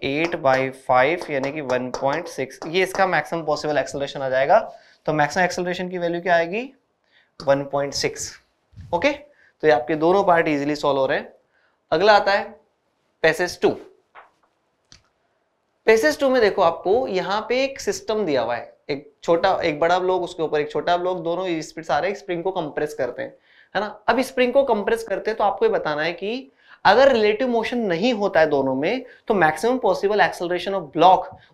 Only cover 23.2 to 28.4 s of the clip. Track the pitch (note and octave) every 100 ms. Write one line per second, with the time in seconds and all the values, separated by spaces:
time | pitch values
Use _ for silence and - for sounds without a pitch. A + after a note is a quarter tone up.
23.2 | A#2+ - _ _ _ F#3 G#3 - - C4+
24.2 | B3+ - B3 C4+ C4+ G#3 G#3 A3+ - F#3+
25.2 | - A3 G#3 - A3+ F#3 D#3 D3 D#3+ E3+
26.2 | G3 B3+ C4 _ _ - F3 G#3+ C#4 A#3
27.2 | G#3+ G#3 B3+ A#3 A3 B3 G#3+ E3 A#3+ G#3+
28.2 | G3+ E3+